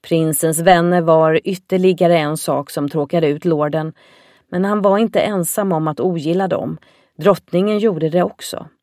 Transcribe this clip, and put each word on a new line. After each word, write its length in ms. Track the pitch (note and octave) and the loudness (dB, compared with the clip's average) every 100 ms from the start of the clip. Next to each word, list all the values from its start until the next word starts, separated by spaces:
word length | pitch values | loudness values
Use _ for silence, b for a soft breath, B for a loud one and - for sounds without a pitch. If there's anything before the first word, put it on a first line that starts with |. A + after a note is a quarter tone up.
| - | -2
Prinsens 500 | E3 D#3+ D3 D#3+ D#3+ | 0 0 0 -2 0
vänner 400 | E3+ F3 F3 F3+ | 4 4 4 2
var 400 | E3 D#3+ D#3+ D#3+ | 4 4 4 2
ytterligare 720 | - F#3 _ F#3 F#3 F3+ E3+ E3+ | -2 -8 _ 0 2 2 4 4
en 180 | D3 D#3 | 2 -4
sak 340 | - C#3 C#3+ | -4 -4 -4
som 180 | - C#3+ | -6 -4
tråkade 400 | D#3+ C#3+ E3+ D#3+ | -4 -2 0 0
ut 160 | D3 | 0
lorden, 480 | F3+ D#3 D3+ D#3+ D#3 - b b b b b | -2 0 -2 -2 -6 -10 b b b b b
men 160 | F3+ | -4
han 180 | G3 G#3 | -2 0
var 160 | G3 G3 | 2 2
inte 220 | A3+ G3 | 2 0
ensam 520 | F#3 G3+ E3+ - G3+ | 0 -2 -4 -2 -2
om 160 | E3 D#3 | 0 -2
att 120 | D3 | -2
ogilla 480 | F3 E3+ D3 F3 F#3+ | -2 -2 -2 -2 -2
dem. 300 | G2+ A2+ D#3+ b b b - | -4 -6 -10 b b b -4
Drottningen 600 | E3 F#3 _ F3 G3+ G#3+ | 0 0 _ -2 0 0
gjorde 300 | A3 E3 D#3 | 0 0 -2
det 140 | E3+ | 0
också. 440 | F3+ - - - - _ | -2 -4 -14 -14 -14 _